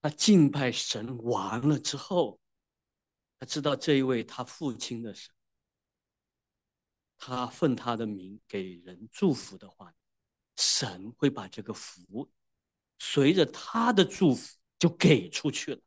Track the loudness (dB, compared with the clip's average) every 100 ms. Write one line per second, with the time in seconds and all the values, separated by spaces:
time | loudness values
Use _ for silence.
0 | -6 0 6 8 8 4 -2 -2 -6 -6
1 | -8 -6 -2 -2 -2 0 2 0 -2 -8
2 | -2 0 0 -4 _ _ _ _ _ _
3 | _ _ _ _ -8 -4 -2 -2 2 2
4 | 2 -2 -4 -10 -12 -6 -8 -6 -8 -8
5 | -10 -14 -20 _ _ _ _ _ _ _
6 | _ _ _ _ _ _ _ _ _ _
7 | _ _ -10 -8 -8 -2 -2 0 -4 -4
8 | -6 -8 -12 -20 _ -10 -10 -14 -20 -20
9 | -20 -2 0 0 -6 -18 -20 _ -20 _
10 | _ _ _ _ _ -2 0 2 -2 -8
11 | -16 -2 -2 0 -12 -14 -12 -12 -12 -16
12 | _ -12 -12 _ _ _ _ _ _ _
13 | 0 4 4 4 2 -2 -6 0 2 4
14 | 2 4 2 2 -4 -18 _ _ 0 4
15 | 6 6 2 -6 -6 -6 -8 -10